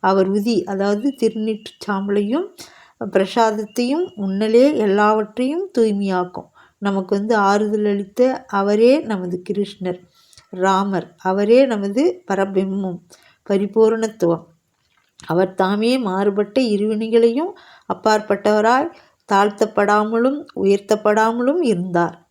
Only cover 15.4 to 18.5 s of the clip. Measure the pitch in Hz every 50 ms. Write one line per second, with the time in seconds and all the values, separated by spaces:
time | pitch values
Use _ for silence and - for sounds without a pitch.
15.4 | 190 185 185 - 190 185 202 208 220 233 254 262 247 196 185 190 202 208 196 202
16.4 | 208 208 208 262 262 226 208 196 208 214 220 214 226 226 226 233 226 233 233 269
17.4 | 320 381 403 - - - - - _ _ 196 190 - 220 214 214 214 - 202 196
18.4 | 202 208